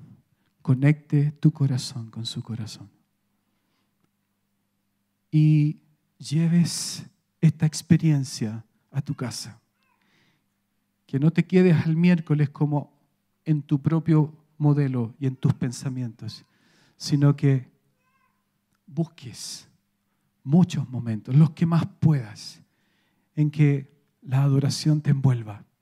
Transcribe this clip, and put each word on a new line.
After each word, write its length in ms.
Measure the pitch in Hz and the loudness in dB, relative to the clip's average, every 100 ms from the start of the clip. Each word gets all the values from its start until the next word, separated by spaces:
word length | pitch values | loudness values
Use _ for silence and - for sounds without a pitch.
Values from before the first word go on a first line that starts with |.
| - - _ _ _ _ | -20 -20 _ _ _ _
conecte 720 | - 127 143 147 - 147 147 | -2 2 2 0 0 0 0
tu 200 | 151 156 | 0 0
corazón 580 | - 139 123 - - 110 | 0 -2 -2 -6 -12 -14
con 160 | 113 113 | -12 -12
su 160 | - | -12
corazón. 480 | - 110 107 - 101 _ _ _ _ _ _ _ _ _ _ _ _ _ _ _ _ _ _ _ _ _ _ _ _ | -12 -12 -12 -16 -20 _ _ _ _ _ _ _ _ _ _ _ _ _ _ _ _ _ _ _ _ _ _ _ _
Y 520 | 156 151 151 151 - _ _ _ _ | 2 4 4 2 -4 _ _ _ _
lleves 880 | 120 151 165 175 165 - - - - _ _ _ | -6 -2 0 2 0 -2 -10 -12 -16 _ _ _
esta 240 | 160 - 156 | 0 2 -2
experiencia 1000 | - - 160 160 143 127 - 113 113 - _ _ | -2 2 2 4 0 -2 -6 -8 -8 -16 _ _
a 80 | 135 | -8
tu 140 | - 143 | -8 -8
casa. 440 | 135 - 117 - _ _ _ _ _ _ _ _ _ _ _ _ _ _ _ | -8 -10 -14 -18 _ _ _ _ _ _ _ _ _ _ _ _ _ _ _
Que 140 | 135 | 0
no 120 | 151 | 0
te 140 | - 165 | 0 2
quedes 400 | 185 185 151 160 | 4 4 4 2
al 100 | 160 | 2
miércoles 540 | 175 175 - 151 147 | 4 2 2 0 0
como 440 | - 147 151 - _ _ _ _ _ | -2 -2 -2 -6 _ _ _ _ _
en 180 | - 151 | -4 -4
tu 180 | - 151 | -2 -2
propio 520 | - 165 160 156 147 - _ _ | 0 -2 2 2 2 -4 _ _
modelo 560 | 147 147 139 127 113 - | 0 2 0 -2 -6 -6
y 80 | 135 | -6
en 80 | 131 | -2
tus 180 | - | -2
pensamientos, 920 | - 127 123 139 127 120 110 110 - _ _ _ _ _ _ | -2 -4 -6 -10 -8 -10 -12 -16 -16 _ _ _ _ _ _
sino 400 | - 143 143 139 | -4 2 2 2
que 340 | 143 135 127 _ _ _ _ _ _ _ _ _ _ _ _ | 2 0 -4 _ _ _ _ _ _ _ _ _ _ _ _
busques 840 | 143 165 - 123 90 - - - _ _ _ _ _ _ _ | -8 -8 -8 -18 -16 -16 -18 -20 _ _ _ _ _ _ _
muchos 460 | 135 170 175 165 127 | 0 2 2 0 -8
momentos, 460 | 127 117 110 113 135 | -8 -8 -8 0 4
los 160 | 160 | 4
que 140 | - 170 | 4 -2
más 200 | 165 - - | 0 -2 -2
puedas, 640 | 165 143 110 104 - - _ _ _ _ _ _ _ - | 0 0 -4 -14 -20 -20 _ _ _ _ _ _ _ -2
en 160 | 151 | -2
que 400 | 151 147 139 135 _ _ _ | 2 2 2 -6 _ _ _
la 220 | - 131 | -4 0
adoración 580 | 139 135 139 - 156 151 | 2 2 0 -2 0 0
te 80 | 147 | 0
envuelva 560 | 139 135 120 107 98 - _ | 0 2 0 -4 -16 -20 _